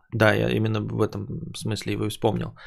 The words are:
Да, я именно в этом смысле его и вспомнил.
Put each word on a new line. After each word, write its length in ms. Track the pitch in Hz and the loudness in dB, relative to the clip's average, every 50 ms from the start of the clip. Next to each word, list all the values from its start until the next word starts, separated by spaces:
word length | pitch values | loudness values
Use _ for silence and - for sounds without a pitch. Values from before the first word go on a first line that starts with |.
| _ _ - | _ _ 2
Да, 200 | 110 110 107 101 | 4 6 6 6
я 160 | 107 110 117 | 4 4 2
именно 300 | 123 110 110 110 110 107 | 2 2 2 2 0 0
в 200 | 107 110 117 110 | -2 -2 0 0
этом 560 | 107 107 - 104 101 - - 160 - 117 - | 0 0 0 -4 -8 -8 -8 -8 -8 -10 -10
смысле 360 | - - 110 107 - - 104 104 | -8 -4 -4 -4 -4 -4 -4 -4
его 120 | 104 107 | -2 -4
и 60 | 104 | -4
вспомнил. 440 | - - - 107 104 113 117 107 - - - | -4 0 0 2 2 0 -4 -6 -10 -12 -16